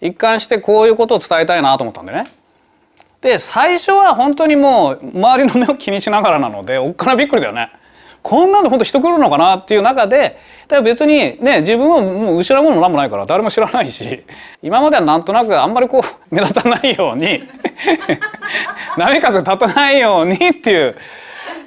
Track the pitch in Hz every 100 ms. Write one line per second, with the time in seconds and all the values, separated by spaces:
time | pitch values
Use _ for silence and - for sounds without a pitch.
0 | 170 180 226 220 - 220 - 214 220 220
1 | 226 214 - 165 160 175 139 131 117 90
2 | 87 147 254 _ _ _ _ _ _ _
3 | _ _ 262 208 - 226 311 349 - 392
4 | 392 233 269 285 320 294 277 240 147 139
5 | - 180 226 262 269 247 247 269 - 196
6 | 214 208 208 151 123 104 98 131 135 180
7 | - 247 285 240 120 117 117 - _ _
8 | - _ - 254 370 403 320 247 - 285
9 | 320 339 240 147 175 185 - 208 214 269
10 | 202 262 247 - - - _ 285 226 240
11 | 302 302 156 - 247 226 160 233 294 330
12 | 190 185 220 165 180 269 311 190 180 147
13 | 135 101 98 180 220 - 220 247 - -
14 | 233 160 - - - - 151 226 302 285
15 | 156 160 165 220 226 165 147 240 247 262
16 | - - _ - 185 - 240 240 269 226
17 | 165 120 170 170 - - - - - 320
18 | - - 427 - 403 - - - - -
19 | 185 294 269 190 165 190 226 277 285 277
20 | 233 180 170 190 359 339 233 180 131 -
21 | - - - - - -